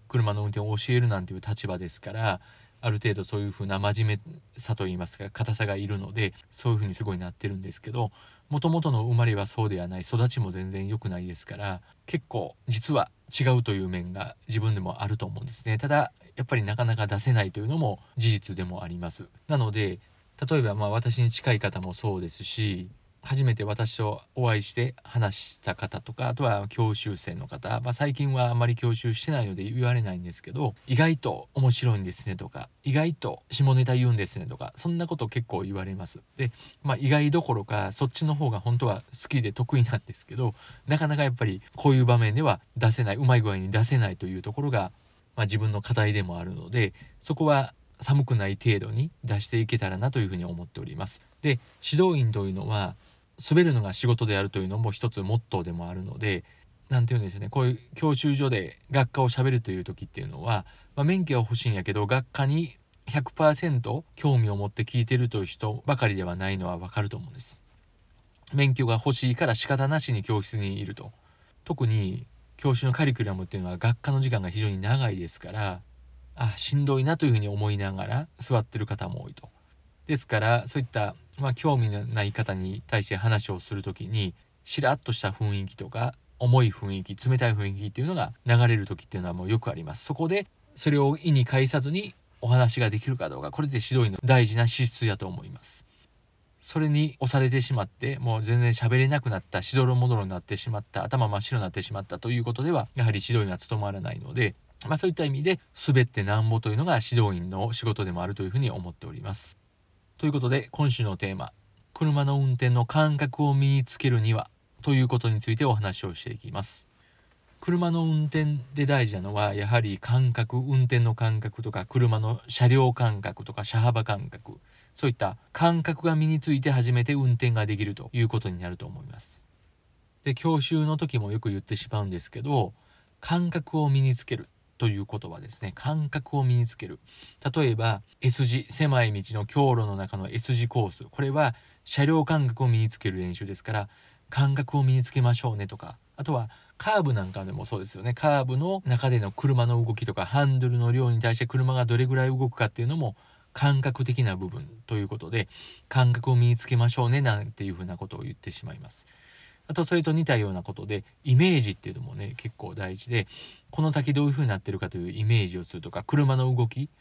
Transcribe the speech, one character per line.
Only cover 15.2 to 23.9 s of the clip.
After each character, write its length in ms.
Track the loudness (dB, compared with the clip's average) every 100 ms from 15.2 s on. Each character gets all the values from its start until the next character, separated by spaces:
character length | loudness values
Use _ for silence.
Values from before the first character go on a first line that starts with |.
| -6
思 160 | -8
う 20 |
ん 40 | -10
で 60 |
す 120 | -8 -4
ね。 140 | -2
た 80 | 2
だ、 240 | 2 2 _ -16 -8
や 80 |
っ 20 | -2
ぱ 120 | -2
り 60 |
な 120 | 0 0
か 100 | 0
な 100 | 0
か 120 | 0
出 100 | 0
せ 160 | 2
な 100 | 2
い 80 | 2
と 80 | -2
い 40 |
う 40 | -4
の 120 | 0
も 200 | -2 -4 -8 0
事 120 | 2
実 260 | 2 0 -8
で 80 |
も 200 | -6 -8
あ 40 | -8
り 120 | -8
ま 100 | -8
す。 200 | -10 -14 _ -2
な 100 | 0
の 140 | 2
で、 280 | 0 -2 -4 _ _ _ -8 0
例 120 | 2
え 20 |
ば 140 | 2 0
ま 120 | -2
あ 20 |
私 340 | 0 0 2
に 80 | 2
近 220 | 2 0
い 60 | 0
方 220 | 0 -4
も 140 | -8 -4
そ 220 | -4 -2
う 40 |
で 80 | -4
す 140 | -8
し、 460 | -8 -4 -2 -4 -8 -16 _ _ -4
初 180 | 0
め 120 | 2 2
て 80 |
私 340 | -2 -2 -4